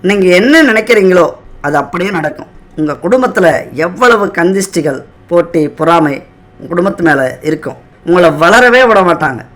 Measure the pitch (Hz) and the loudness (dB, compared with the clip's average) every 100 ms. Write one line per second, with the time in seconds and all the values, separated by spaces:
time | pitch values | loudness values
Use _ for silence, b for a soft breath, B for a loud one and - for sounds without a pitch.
0 | 180 202 185 180 240 320 294 220 220 226 | 0 0 2 4 4 4 4 0 2 2
1 | 190 180 156 - - - 143 147 139 175 | 4 2 2 -4 -20 -10 -4 -4 -4 -6
2 | 190 185 151 - - - - - 151 135 | -6 -4 -6 -8 -20 -20 -18 -6 -6 -4
3 | 180 254 254 226 175 131 - 120 160 180 | -2 0 0 0 0 0 -6 -6 -6 0
4 | 247 226 196 - 175 196 190 170 147 135 | 0 0 -6 -2 -2 -2 -4 -4 -4 -6
5 | - _ - 175 170 170 147 143 156 170 | -12 _ -4 -2 0 -2 -4 -2 0 2
6 | 156 135 - _ - - 170 175 190 196 | 0 -4 -12 _ -20 -20 -6 -4 -2 -2
7 | 165 139 131 127 156 151 135 - - _ | 0 0 -2 -4 -6 -6 -8 -14 -20 _
8 | - 180 170 147 170 226 247 247 254 208 | 0 2 2 2 2 4 4 4 4 4
9 | 180 160 156 117 - | 2 0 -2 -4 -14